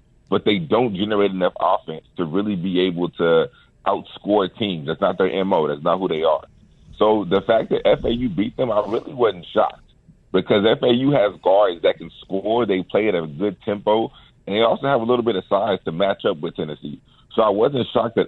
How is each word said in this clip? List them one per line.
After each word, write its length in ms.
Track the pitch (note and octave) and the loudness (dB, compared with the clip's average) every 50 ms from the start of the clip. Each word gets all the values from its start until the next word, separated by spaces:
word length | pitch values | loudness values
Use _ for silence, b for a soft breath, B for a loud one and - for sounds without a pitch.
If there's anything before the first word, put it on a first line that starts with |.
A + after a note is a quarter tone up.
| _ _ _ _ _ _ | _ _ _ _ _ _
but 160 | F#2+ G#2 - | -4 0 2
they 140 | A2+ G#2 G2 | 2 0 0
don't 360 | D#2+ D2 G#2+ A2+ B2+ A#2+ G2+ | 0 0 2 2 2 0 -2
generate 360 | F2 G#2 G#2 G#2+ G2+ G2+ G2 | -4 -2 -2 2 2 2 2
enough 240 | F#2+ F#2 F2+ F#2 - - | 2 0 -2 -2 0 0
offense 460 | - F2 F#2+ - - - D#2+ D#2 - _ _ | 0 0 0 0 -2 -8 -12 -14 -14 _ _
to 80 | - F2+ | -6 -6
really 320 | D#2 D#2 G2 G#2 G#2+ G#2 | -2 -2 -2 -2 -2 -4
be 240 | F2 E2 F#2+ F2 F2+ | -4 -4 -2 0 0
able 300 | F#2 F#2+ F2 E2+ F2 E2 | 0 0 0 -2 -4 -6
to 380 | - - F2 E2 E2 E2 D#2 - b b b b b _ _ | -2 -2 2 4 4 4 2 0 b b b b b _ _
outscore 680 | F#2+ G2+ F#2 - - - - - F#2 G#2 G#2 F#2+ F2+ - - | -2 -2 -2 -6 -12 -18 -12 -2 0 2 2 2 0 -2 -6
teams. 300 | A2+ G2+ F#2 D#2+ C#2+ D2 | -6 -4 -4 -6 -6 -6
That's 120 | E2 - | -4 -2
not 180 | G2 F#2 F#2 F2+ | -2 -2 0 0
their 120 | F#2+ - | 0 0
M 220 | C#2 G2 F#2+ F#2+ G2 | 0 -2 0 0 0
O. 160 | E2+ D#2 D2+ | 0 0 0
That's 140 | D2 D2 D2+ | -2 -2 0
not 160 | F2 E2+ F#2 | 0 0 0
who 100 | F#2+ F2 | 0 -2
they 160 | E2+ D#2 D#2+ | -2 0 2
are. 200 | D#2+ D2+ C#2 - - _ _ _ _ _ _ - - - - | 0 0 0 -2 -10 _ _ _ _ _ _ -20 -20 -2 0
So 260 | G#2 G#2+ G#2+ G#2+ G2 | 2 2 4 2 0
the 180 | F2 F#2 G2 - | 0 0 0 2
fact 280 | - A2+ A2+ F#2 - | 2 2 0 2 0
that 160 | - - - | -4 0 2
F 180 | G#2 - - - | 2 2 2 0
A 60 | A#2 | -4
U 180 | A#2+ A#2+ B2+ B2 | -2 -2 -4 -4
beat 280 | E3+ D3 A2 B2 - | -4 -4 -4 -4 -4
them, 160 | - C3 A#2+ G#2+ | -4 -4 0 0
I 120 | G#2 G2+ | -2 -2
really 280 | G2 G#2+ B2+ - - C#3+ | -2 -4 -6 -6 -8 -2
wasn't 320 | B2 B2 G#2+ F#2+ F2+ E2 - - | 0 0 0 0 -2 -10 -4 0
shocked 320 | G#2+ G2 - - - _ _ _ _ _ - - _ _ _ - | 0 0 0 -2 -8 _ _ _ _ _ -20 -20 _ _ _ -2
because 340 | F#2 F#2 - A2+ G#2 G2 | -2 2 4 2 4 4
F 160 | A2 A2 C3 C3 | 4 2 2 2
A 100 | B2 A#2+ | 2 2
U 200 | B2 C3+ C#3 C#3+ | 2 2 2 2
has 200 | C3 G2+ G#2 F2 D#2+ - | 2 2 0 0 -2 0
guards 400 | F2+ F#2+ G2+ G#2+ F#2+ F2 E2+ F2+ | 2 4 4 4 4 2 0 0
that 160 | F#2+ E2+ - | 0 0 0
can 120 | E2 E2 - - - | -8 -16 -18 -20 -12
score. 440 | - F#2 G2 - G#2+ A2+ A#2+ A#2+ | -8 -8 -6 -2 -2 0 0 0
They 160 | G2+ G2 F#2 F2 | 0 0 -2 -2
play 240 | - - G2+ A2 | -2 -2 0 0
at 80 | G#2+ F#2 | 2 0
a 120 | F2 E2 | -2 -4
good 300 | D#2 C#2+ D2 G2 G#2 F#2 - - | -6 -6 -4 -4 -4 -4 -6 -6
tempo, 480 | A2 G#2 G#2 - G#2 G#2+ A2 A2+ - b b b b b _ _ | -6 -6 -4 0 0 0 0 0 -2 b b b b b _ _
and 100 | - G2 | -6 0
they 60 | A2 A2+ | 0 2
also 260 | A2+ F3+ A3 C3+ C#3 | 2 0 0 0 0
have 120 | C#3 B2 | 0 0
a 40 | A2+ | 2
little 200 | A#2 B2 A#2+ A2+ | 2 0 0 2
bit 120 | A#2 G#2 | 0 -2
of 80 | F#2 - - | -2 -2 -2
size 300 | G2+ G2 G#2 A2+ F#2+ F2+ - | 0 0 0 0 -2 -2 -4
to 80 | - D#2+ | -6 -4
match 320 | E2 G2 G2 G2+ - - | -2 -2 -2 -2 -2 -2
up 140 | A2 F#2+ D2 | -4 -4 -2
with 180 | D#2+ E2 - | -6 -8 -6
Tennessee. 440 | - E2 D#2 D2+ - - D2+ C#2+ - - b b b b b - | -8 -8 -8 -10 -12 -12 -14 -14 -16 -18 b b b b b -2
So 60 | A2+ A2 | 0 2
I 80 | G#2+ | 2
wasn't 360 | G2 G#2 A2+ C#3+ D3 B2+ A2 - - | 2 2 2 2 0 -2 -4 -2 -2
shocked 240 | A#2+ A2 A#2+ - | -2 -2 0 0
that 100 | G2+ F2+ | -2 0